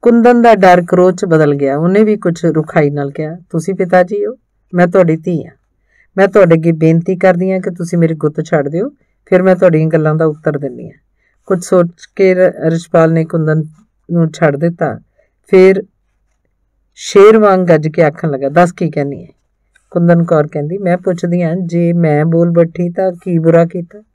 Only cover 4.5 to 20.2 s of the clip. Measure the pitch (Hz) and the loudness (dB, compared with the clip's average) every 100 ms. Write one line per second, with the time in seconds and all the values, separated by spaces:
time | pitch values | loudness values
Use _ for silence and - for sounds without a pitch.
4.5 | _ _ 175 175 190 175 160 170 165 123 | _ _ 0 2 2 0 0 -4 -6 -8
5.5 | _ _ _ _ _ _ - 196 208 180 | _ _ _ _ _ _ -2 0 4 4
6.5 | 165 165 165 160 165 170 185 185 175 190 | 4 0 0 2 0 -2 -2 0 0 -2
7.5 | 190 185 175 170 175 165 160 151 156 156 | -4 -6 -10 -6 -2 -2 -2 -6 -6 -4
8.5 | 156 139 165 254 294 _ _ _ 185 185 | -4 -2 -4 -6 _ _ _ _ 0 2
9.5 | 180 185 156 160 160 156 156 160 151 - | 2 2 2 0 0 0 0 -2 -2 -6
10.5 | 143 135 120 123 - _ _ _ _ _ | -6 -8 -12 -18 -20 _ _ _ _ _
11.5 | 190 - 185 175 - - - 190 185 185 | -6 0 0 0 -4 -20 -2 0 2 0
12.5 | - 160 165 170 175 160 165 160 170 156 | 0 -4 -4 -2 0 2 0 -2 -4 -2
13.5 | 156 156 _ _ _ _ 170 160 - 160 | -2 -4 _ _ _ _ -2 -2 0 -2
14.5 | 151 170 170 151 117 _ _ _ _ _ | 0 -4 -4 -6 -6 _ _ _ _ _
15.5 | 190 185 190 - _ _ _ _ _ _ | 4 4 2 -4 _ _ _ _ _ _
16.5 | _ _ _ _ _ - 196 202 220 208 | _ _ _ _ _ 0 6 6 6 4
17.5 | 190 175 160 156 156 156 156 165 135 135 | 2 2 2 0 0 0 0 -6 -4 -2
18.5 | 156 175 180 170 147 143 143 170 _ _ | 0 0 0 -6 -4 -6 -8 -16 _ _
19.5 | _ _ _ _ 175 170 170 | _ _ _ _ -2 2 2